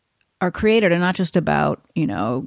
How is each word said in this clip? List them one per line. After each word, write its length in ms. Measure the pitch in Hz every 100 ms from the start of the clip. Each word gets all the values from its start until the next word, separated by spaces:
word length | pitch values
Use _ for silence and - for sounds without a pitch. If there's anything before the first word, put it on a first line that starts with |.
| _ _ _ -
are 100 | 180
created 420 | - 214 226 196
are 60 | 170
not 160 | 180
just 220 | 185 180 180
about, 460 | 151 147 147 - _
you 120 | - 143
know, 400 | 98 107 127